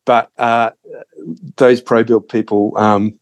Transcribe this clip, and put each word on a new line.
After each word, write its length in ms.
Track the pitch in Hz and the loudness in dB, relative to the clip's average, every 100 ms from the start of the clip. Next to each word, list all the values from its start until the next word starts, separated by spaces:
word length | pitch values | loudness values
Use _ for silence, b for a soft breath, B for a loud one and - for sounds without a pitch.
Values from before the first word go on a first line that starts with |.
| - | 0
but, 240 | 117 - - | 0 0 -4
uh, 340 | 120 117 113 - - - - - 160 - 143 - | -2 0 -2 -6 -18 -20 -20 -20 -16 -16 -16 2
those 260 | 127 123 | 2 2
ProBuild 480 | - 113 110 113 - | 0 0 2 0 0
people, 440 | 113 110 104 104 107 | -6 -2 -2 -2 0
um, 400 | 107 104 107 - | 0 2 -2 -6